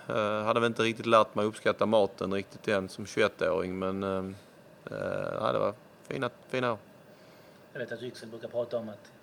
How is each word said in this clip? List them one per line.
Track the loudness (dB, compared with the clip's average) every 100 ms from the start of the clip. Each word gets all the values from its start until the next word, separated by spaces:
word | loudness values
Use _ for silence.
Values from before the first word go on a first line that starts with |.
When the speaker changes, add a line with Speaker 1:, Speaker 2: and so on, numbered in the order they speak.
| -6
Speaker 1:
Eh, | -2 0 0
hade | 0 2
väl | 2
inte | 2
riktigt | 0 0 4
lärt | 6 6
mig | 2
uppskatta | -2 0 0 2 4
maten | 6 4 2 -2
riktigt | -2 -4 -6 0
än | 0 0
som | -6 -6
tjugoettåring, | 2 2 4 0 2 0 -2
men, | -2 -2
ehm, | -2 -2 -4 -10 -16 -20 -20 -18 -10
eh, | -6 -4 -4 -4 -2
ja, | 0
det | 2
var | 0 -2 -12 -16 -8
fina, | -4 -4 -6 -6
fina | -2 0
år. | -2 -8 -20 -20 -20 -20 -20 -20 -20 -16
Speaker 2:
Jag | -10
vet | -10
att | -8
Yxel | -10 -12 -14
brukar | -12 -8
prata | -4 -4 -4
om | -6
att | -10 -18 -20